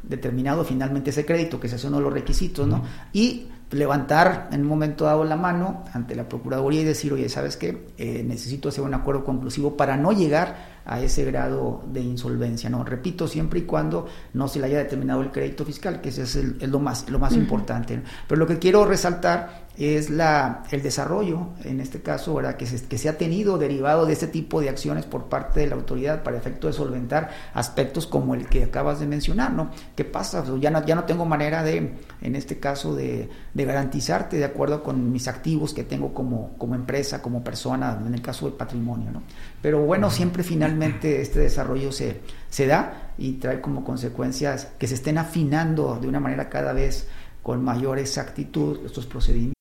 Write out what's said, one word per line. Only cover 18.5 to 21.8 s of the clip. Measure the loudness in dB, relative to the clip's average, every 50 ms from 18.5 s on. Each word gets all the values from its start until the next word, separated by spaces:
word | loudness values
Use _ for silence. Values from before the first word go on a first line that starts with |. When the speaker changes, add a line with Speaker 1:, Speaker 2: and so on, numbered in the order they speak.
| 2 4
Speaker 1:
quiero | 4 8 8 8 8
resaltar | 8 6 4 2 0 0 2 2 2 2 2 0 -6 -10 -14 -16 -16 -6
es | -2 0 2 2 2 2 0
la, | 0 2 4 6 6 4 4 2 -2 -4 -6 -4
el | -4 -2
desarrollo, | -2 -2 -2 -2 -2 0 0 0 0 0 0 -2 -2 -6 -8 -10 -8
en | -6 -4 -4